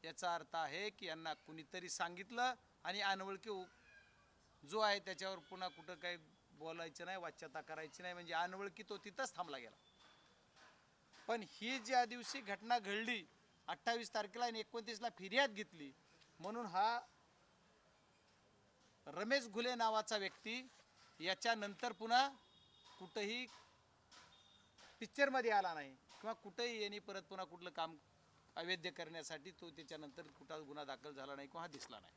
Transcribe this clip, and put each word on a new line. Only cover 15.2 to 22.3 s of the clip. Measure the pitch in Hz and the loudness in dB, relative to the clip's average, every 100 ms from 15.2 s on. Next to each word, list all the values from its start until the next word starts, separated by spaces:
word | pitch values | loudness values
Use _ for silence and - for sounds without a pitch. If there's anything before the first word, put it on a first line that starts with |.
| 190 233 277 | 2 6 6
घेतली, | 202 208 165 143 131 - - - - | 4 -8 -8 -14 -14 -20 -20 -20 -8
म्हणून | 175 233 220 | -4 -2 0
हा | 180 214 240 - - - - - - - - - - _ - - - - - - _ - - - | 4 4 4 -4 -20 -20 -20 -20 -20 -20 -20 -20 -20 _ -20 -20 -20 -20 -20 -20 _ -20 -18 -10
रमेश | 151 220 277 233 | -4 4 4 4
घुले | 202 240 | 0 0
नावाचा | 247 226 220 214 214 | 4 6 4 4 0
व्यक्ती | 190 - 214 240 254 - - - - - | 0 -4 -4 -4 -6 -18 -20 -20 -20 -4
याच्यानंतर | 165 185 233 220 202 190 240 | 0 2 4 2 0 -2 -4
पुन्हा | 214 220 247 277 | -2 6 6 6